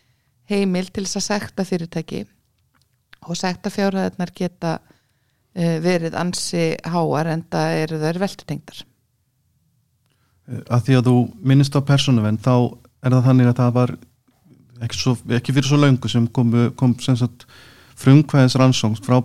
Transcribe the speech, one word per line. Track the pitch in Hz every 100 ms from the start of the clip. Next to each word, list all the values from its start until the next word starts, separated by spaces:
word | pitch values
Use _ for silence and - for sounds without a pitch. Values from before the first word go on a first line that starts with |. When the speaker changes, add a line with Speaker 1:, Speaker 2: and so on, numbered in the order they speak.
| _ _ _ _ -
Speaker 1:
heimild | 202 196 180 185
til | - 190
þess | 202
að | -
sekta | 208 - -
fyrirtæki | 185 175 170 170 - - 208 _ _ _ _ _ _ _ _ _
og | - 175
sektafjárhæðirnar | 185 175 202 - 196 190 185 185 175
geta, | - 175 - 165 160 - _ _ _ _ _ _
eh, | 180 170 160
verið | 170 180 165 -
ansi | 175 - - 175 165 -
háar | 165 170 156 139 160
enda | 160 - 170 156
eru | 165 156 160
þær | 151 175
veltutengdar. | 196 - - 143 - - - _ _ _ _ _ _ _ _ _ _ _ _ _ _ _ -
Speaker 2:
Eh, | 120 -
að | 120
því | 123 127
að | 120
þú | 120 120 -
minnist | 131 135 139
á | 143
Persónuvernd, | 139 139 139 120 107 107
þá | 135 123 120 - _ _
er | 127
það | 127 123
þannig | 131 123
að | 123
það | 123
var | 123 123 - - _ _ _ _ _ _ 120
ekki | 117
svo, | - 131 120 -
ekki | 120 -
fyrir | 135 131
svo | 147
löngu | 143 127 113
sem | 120 117
komu, | - 120 117 120
kom | - 127 117
sem | - 120
sagt | 123 - - - - - _ -
frumkvæðisrannsókn | 131 143 147 143 127 127 131 127 110 110
frá | - 127